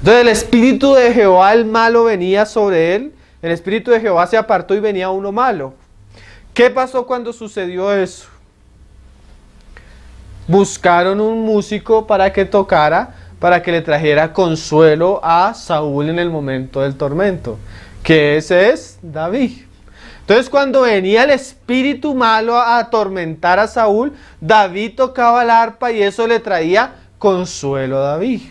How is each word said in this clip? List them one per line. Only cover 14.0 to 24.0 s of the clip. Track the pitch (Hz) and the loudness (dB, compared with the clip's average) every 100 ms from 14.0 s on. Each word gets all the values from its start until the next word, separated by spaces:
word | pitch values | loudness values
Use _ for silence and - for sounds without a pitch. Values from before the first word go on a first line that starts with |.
| 156 147 160 | 2 2 0
consuelo | 160 180 160 - 151 160 151 175 202 | 0 -2 -2 -2 4 4 4 0 0
a | 165 170 190 | 0 2 2
Saúl | 226 - 160 151 139 147 | -2 -4 -4 -2 -4 -4
en | 170 | -4
el | 175 | -4
momento | 160 139 131 131 139 | -6 -6 -8 -8 -6
del | 139 135 | -6 -4
tormento, | 147 147 202 180 - 107 - - - - | -6 -2 -2 -4 -8 -12 -14 -20 -20 -16
que | - 160 147 147 | 0 2 4 0
ese | 151 180 202 | 0 2 4
es | 311 - - | 2 -4 -20
David. | 170 156 165 226 254 - - _ - - - - | -16 -10 -6 -4 -4 -6 -20 _ -20 -20 -20 -20
Entonces, | - 214 254 | 0 2 2
cuando | 285 277 262 | -2 0 2
venía | 247 208 185 220 | 2 0 2 2
el | 269 | 2
espíritu | 269 262 - - 254 262 247 302 | 0 -2 -20 -4 -2 -2 -4 -4
malo | 262 233 220 226 240 | -2 0 0 0 0
a | 233 240 | 2 0
atormentar | 233 233 202 190 165 160 175 180 | 0 -2 -2 -4 -8 -4 0 0
a | 214 | 0
Saúl, | 240 220 208 | 0 0 0